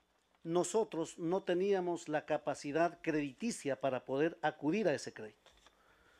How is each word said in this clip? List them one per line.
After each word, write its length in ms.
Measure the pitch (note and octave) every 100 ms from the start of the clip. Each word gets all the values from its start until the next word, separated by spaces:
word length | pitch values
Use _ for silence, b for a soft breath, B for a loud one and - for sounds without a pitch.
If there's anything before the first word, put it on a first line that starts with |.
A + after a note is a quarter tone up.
| _ _ _ _
nosotros 760 | E3 E3+ E3+ - A3 D#3+ E3 -
no 240 | E3 F#3+
teníamos 640 | F#3 F3+ G3 G3 F3+ E3 -
la 180 | D3+ -
capacidad 720 | D3+ - C3+ D3 C#3+ E3+ D#3+
crediticia 800 | - D#3 C#3+ B2 A#3 - C#3+ C3
para 240 | C#3 B2+
poder 340 | - C3+ D#3+ E3+
acudir 440 | D3+ - C#3+ G3 G3
a 80 |
ese 200 | C3 -
crédito. 360 | - G#2+ - - - - b b b b b